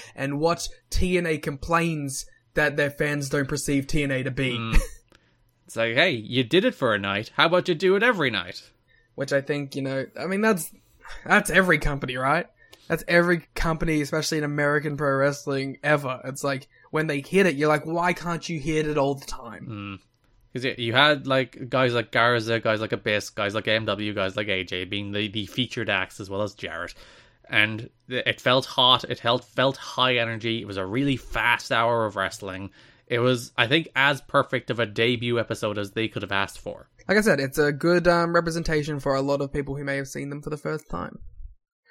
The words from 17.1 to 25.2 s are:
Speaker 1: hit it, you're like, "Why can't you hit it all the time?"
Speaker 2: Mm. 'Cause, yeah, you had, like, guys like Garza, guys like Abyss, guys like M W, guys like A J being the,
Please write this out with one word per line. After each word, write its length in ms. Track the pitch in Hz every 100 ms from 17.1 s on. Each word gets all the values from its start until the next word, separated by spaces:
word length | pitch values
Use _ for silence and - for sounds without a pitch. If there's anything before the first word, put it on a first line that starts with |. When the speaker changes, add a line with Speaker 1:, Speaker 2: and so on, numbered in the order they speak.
| 143
Speaker 1:
hit 240 | 139 185 190
it, 100 | 139
you're 140 | 151
like, 160 | 151 156
"Why 280 | 170 175
can't 360 | 175 170 170 -
you 100 | 165
hit 280 | 135 156 151
it 100 | 147
all 160 | 139
the 140 | 139 -
time?" 400 | - 117 92 95
Speaker 2:
Mm. 300 | 107 101 95 - _ _ _ _
'Cause, 140 | 127 127
yeah, 80 | 117
you 140 | 117
had, 340 | 120 147 147 135
like, 420 | 135 120 - 117
guys 240 | 131 131
like 180 | 120 110
Garza, 480 | 123 117 120 110 113
guys 220 | 113 110
like 100 | 110
Abyss, 380 | 110 110 104 -
guys 240 | - 101
like 140 | 107 107
M 180 | 110 107
W, 260 | 101 107 101
guys 200 | 95 101
like 120 | 104
A 160 | 95
J 220 | 90 90 92
being 260 | 101 101
the, 160 | 104